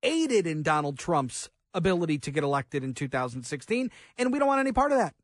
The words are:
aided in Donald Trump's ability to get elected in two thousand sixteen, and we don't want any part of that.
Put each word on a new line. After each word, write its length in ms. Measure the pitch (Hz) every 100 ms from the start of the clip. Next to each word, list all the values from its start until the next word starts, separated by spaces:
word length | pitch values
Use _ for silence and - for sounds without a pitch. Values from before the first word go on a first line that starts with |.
aided 420 | 233 320 320 233 170
in 160 | 156
Donald 380 | 151 151 143 139
Trump's 500 | - 165 127 - - _ _
ability 460 | 190 175 180 170 147
to 120 | -
get 120 | 143
elected 400 | 143 139 131 143
in 100 | 131
two 140 | 123 139
thousand 360 | 135 127 123
sixteen, 460 | 117 143 - 233 254 - - -
and 140 | 247
we 60 | 277
don't 100 | 277
want 120 | 269
any 120 | 269
part 200 | 240 285
of 80 | 269
that. 160 | 196 -